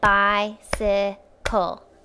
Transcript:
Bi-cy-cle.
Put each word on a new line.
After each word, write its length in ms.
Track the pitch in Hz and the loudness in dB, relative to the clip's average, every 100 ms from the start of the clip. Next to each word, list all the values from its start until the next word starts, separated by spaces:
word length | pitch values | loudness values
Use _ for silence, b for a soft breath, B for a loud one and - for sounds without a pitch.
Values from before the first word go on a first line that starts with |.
Bi-cy-cle. 1800 | 214 202 202 208 208 214 - - 214 202 202 196 - _ - 220 175 - - - | 4 2 2 0 -2 -8 -10 -4 0 0 0 -4 -18 _ -4 -2 -2 -6 -16 -20